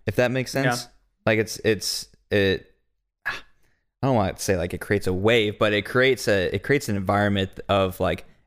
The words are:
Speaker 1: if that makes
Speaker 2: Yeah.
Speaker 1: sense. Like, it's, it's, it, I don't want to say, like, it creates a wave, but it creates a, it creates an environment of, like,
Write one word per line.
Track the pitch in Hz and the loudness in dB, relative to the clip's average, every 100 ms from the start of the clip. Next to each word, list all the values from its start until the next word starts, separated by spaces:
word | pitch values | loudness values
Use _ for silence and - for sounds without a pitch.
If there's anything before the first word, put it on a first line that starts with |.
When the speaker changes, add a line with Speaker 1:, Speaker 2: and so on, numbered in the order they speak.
| - | -4
Speaker 1:
if | 107 | 0
that | 123 | 0
makes | 127 123 | 0 -4
Speaker 2:
Yeah. | 139 135 | -2 -2
Speaker 1:
sense. | 120 - _ _ _ - | -2 -6 _ _ _ 0
Like, | 110 | 0
it's, | 107 - | 0 -2
it's, | - 101 - - - _ _ | 0 0 -2 -8 -10 _ _
it, | 104 98 92 - _ _ _ _ _ - | 0 2 0 -4 _ _ _ _ _ -10
I | - - _ _ _ _ _ 135 | -10 -12 _ _ _ _ _ 0
don't | 123 | 2
want | 98 - | 0 -2
to | |
say, | - 92 | -2 0
like, | 87 | -2
it | 90 | -6
creates | - 101 95 | -2 0 0
a | |
wave, | 92 101 120 104 98 | 0 2 4 2 0
but | 110 | 0
it | 104 101 | 0 0
creates | 127 131 120 - | 2 2 2 2
a, | 101 90 | 2 2
it | 101 | -2
creates | - 139 - | 0 -2 0
an | 101 | -2
environment | 95 101 104 101 95 - - | 0 2 2 0 -2 -6 -2
of, | 98 95 92 | 0 0 0
like, | 92 78 - _ | -2 -2 -8 _